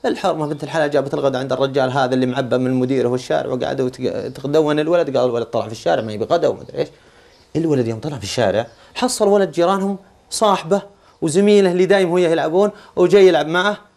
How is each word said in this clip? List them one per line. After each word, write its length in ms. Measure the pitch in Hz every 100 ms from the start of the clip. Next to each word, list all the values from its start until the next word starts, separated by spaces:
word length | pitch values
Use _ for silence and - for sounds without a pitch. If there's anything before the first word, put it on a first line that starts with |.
الحرمة 420 | 254 - 196 156 151
بنت 180 | 147
الحلال 260 | 143 160 147
جابت 240 | 147 135
الغداء 260 | 147 139 131
عند 120 | 135
الرجال 380 | 127 135 135 131
هذا 240 | 131 127
اللي 120 | 127 127
معبى 320 | 123 127 123
من 160 | 127
مديره 340 | 131 127 135 120
والشارع، 420 | 127 127 156 131
وقعدوا 380 | 131 127 135 127
يتق-، 120 | 127
يتغدون. 800 | 123 - - 131 139 151 151 151
الولد 360 | 151 175 156 131
قال: 100 | 123
"الولد 200 | 117 113
طلع 200 | 117 107
في 60 |
الشارع 300 | 107 165 156
ما 100 | 113
يبي 120 | 107
غداء 260 | 104 170 147
وما 120 | 104
أدري 160 | - 139
إيش." 100 | - - _ _ _ _ _ 151
الولد 300 | 165 139 117
يوم 140 | 113
طلع 180 | 147 143
في 60 |
الشارع 420 | 95 - 107 98 117 - -
حصل 340 | - 247 - 208
ولد 220 | 202 190
جيرانهم 480 | 151 170 196 196 196 - _ _
صاحبه 520 | - 220 185 160 196 196 _ _ _
وزميله 500 | 165 151 202 208 190
اللي 140 | 180 180
دايم 220 | 196 180
هو 100 | 175
يلعبون، 520 | 175 165 156 165 208 - - -
وجاي 300 | 180 202 185
يلعب 200 | 165 147
معه 320 | 170 202 202 -